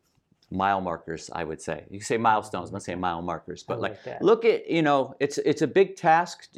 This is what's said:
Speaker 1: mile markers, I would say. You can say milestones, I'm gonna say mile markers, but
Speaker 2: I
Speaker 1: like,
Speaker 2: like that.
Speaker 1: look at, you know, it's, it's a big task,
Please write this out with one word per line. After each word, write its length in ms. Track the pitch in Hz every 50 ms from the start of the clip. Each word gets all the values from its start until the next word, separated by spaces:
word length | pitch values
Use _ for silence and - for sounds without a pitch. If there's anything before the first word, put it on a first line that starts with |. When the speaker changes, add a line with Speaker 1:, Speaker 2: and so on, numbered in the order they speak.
| _ _ _ _ _ _ _ _ _ -
Speaker 1:
mile 320 | 90 92 95 98 98 95
markers, 480 | 92 87 85 82 - 85 82 78 - - -
I 100 | 85 82
would 180 | 76 78 76
say. 260 | - - 80 76 - -
You 80 | 95 98
can 80 | 107
say 120 | - 127 113
milestones, 500 | 117 113 110 107 104 - - 95 87 82
I'm 60 | 90
gonna 80 | 98 -
say 120 | - 87
mile 260 | 90 90 90 85 85
markers, 440 | 87 87 82 78 - - 85 - -
but 140 | - - -
Speaker 2:
I 20 |
Speaker 1:
like, 100 | 107 98 107
Speaker 2:
like 80 | - -
that. 180 | - - - 147
Speaker 1:
look 220 | 190 233 226 233
at, 240 | 226 180 - - -
you 120 | 151 165 156
know, 340 | 147 143 135 127 127 - -
it's, 200 | 139 139 - 147
it's 220 | - 156 147 - 160
a 40 |
big 300 | 151 - 190 196 185 196
task, 520 | - - 165 160 170 175 180 - - - - -